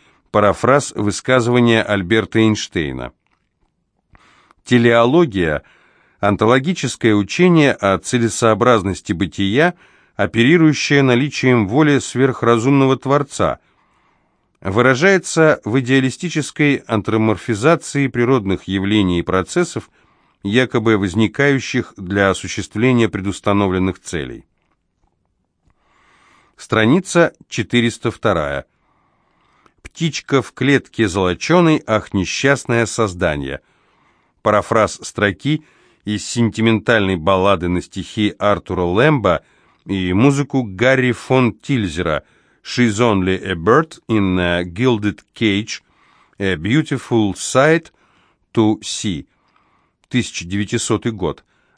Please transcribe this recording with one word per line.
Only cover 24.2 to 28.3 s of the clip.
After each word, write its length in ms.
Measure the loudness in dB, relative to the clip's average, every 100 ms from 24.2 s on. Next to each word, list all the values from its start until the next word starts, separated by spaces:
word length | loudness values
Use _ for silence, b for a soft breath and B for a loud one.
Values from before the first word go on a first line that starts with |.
| -8 -14 _ _ _ _ _ _ _ _ _ _ _ _ _ _ b b b b b b b b
Страница 800 | -4 0 2 2 2 2 0 -2 -12
четыреста 640 | -8 -2 0 0 -2 -6
вторая. 560 | -4 -2